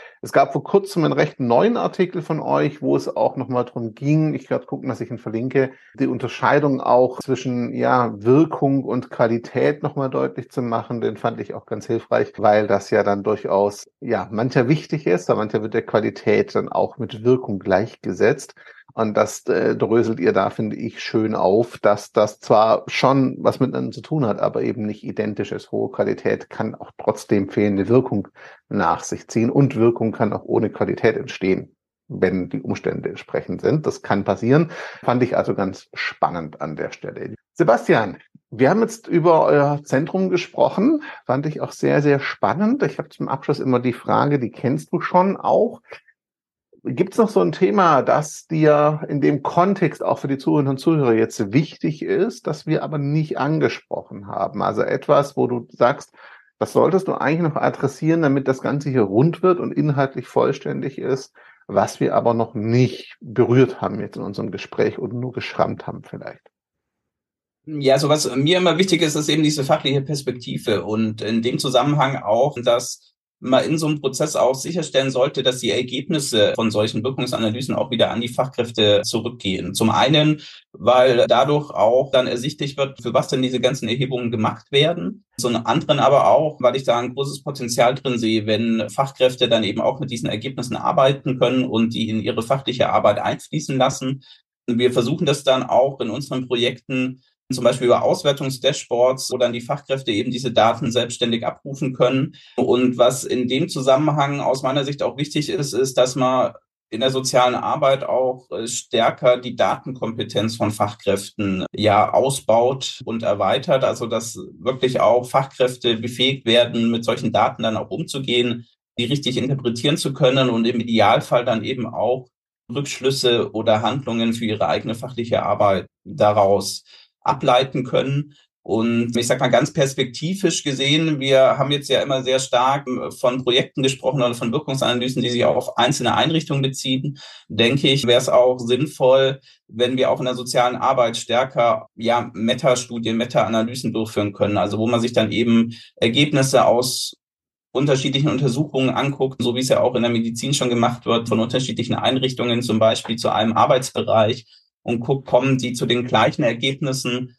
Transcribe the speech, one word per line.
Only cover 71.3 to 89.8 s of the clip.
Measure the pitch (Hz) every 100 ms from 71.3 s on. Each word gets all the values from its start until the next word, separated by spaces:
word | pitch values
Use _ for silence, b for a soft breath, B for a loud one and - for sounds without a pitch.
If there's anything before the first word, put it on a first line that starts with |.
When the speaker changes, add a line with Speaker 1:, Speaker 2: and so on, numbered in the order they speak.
| 113
Speaker 2:
dem | 120 147
Zusammenhang | 139 123 139 147 135 135
auch, | 101 113 143 147
dass | 120 120 - - _ _ _ _
man | 123 131
in | 139 160
so | 156
einem | 151
Prozess | - - 147 -
auch | 117
sicherstellen | 135 - 170 156 - 135
sollte, | 127 139 135
dass | 123 123
die | 117
Ergebnisse | 123 123 131 - - - 110 101
von | - 113
solchen | 107 107 113
Wirkungsanalysen | 120 131 123 - 113 117 131
auch | - -
wieder | 113 113
an | 117
die | 120
Fachkräfte | 120 139 - 117 113 107 101
zurückgehen. | 101 117 113 - 101 92 90
Zum | - 113
einen, | 90 123 151 151 151 B B _
weil | - 113 127 131 120 117
dadurch | 120 135 147 147
auch | - 107 127 135
dann | 131 120
ersichtlich | 123 135 - 143 139
wird, | 135 -
für | 123
was | 120 -
denn | 131
diese | 127 123
ganzen | 123 139 110
Erhebungen | 127 127 123 117
gemacht | 113 127 - -
werden. | 139 156 175 - - _ -
Zum | 120 117 113
anderen | 139 - 143
aber | 123 139 -
auch, | 120 156 -
weil | 123
ich | 135
da | 135 117
ein | 123
großes | 127 139 -
Potenzial | - 135 120 117 120
drin | 131 131 120
sehe, | 110 110 107
wenn | 107 117 113 107
Fachkräfte | - 139 - 127 127 123
dann | 117
eben | 98 110